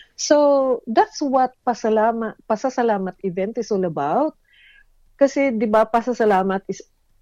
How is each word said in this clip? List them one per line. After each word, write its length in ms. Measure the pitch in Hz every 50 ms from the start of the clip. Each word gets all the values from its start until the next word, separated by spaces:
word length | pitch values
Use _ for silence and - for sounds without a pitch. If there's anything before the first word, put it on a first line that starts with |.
| - _ _ -
So, 640 | - - 302 294 294 285 285 269 269 262 247 - -
that's 400 | - 220 320 427 - - - 311
what 320 | 269 254 262 262 254 - _ -
pasalama-, 720 | 247 233 - - 220 220 220 214 233 226 226 226 220 - - _
pasasalamat 800 | - 220 202 - 262 - - 240 226 208 196 190 185 - _ -
event 320 | 190 170 190 190 214 233
is 160 | 247 214 -
all 160 | 220 190 185
about. 480 | 175 151 151 143 147 170 233 294 311 - _ _ _ _ _ _ _ _ _ _ _ _ _ _ _ _
Kasi, 400 | - 277 262 - 285 277 277 226
di 80 | 214 240
ba, 240 | 214 214 220 220
pasasalamat 800 | 220 - 233 226 254 240 220 233 214 196 185 190 196 190 196 -
is 160 | - 185 - - _ _ _ _ _ _ _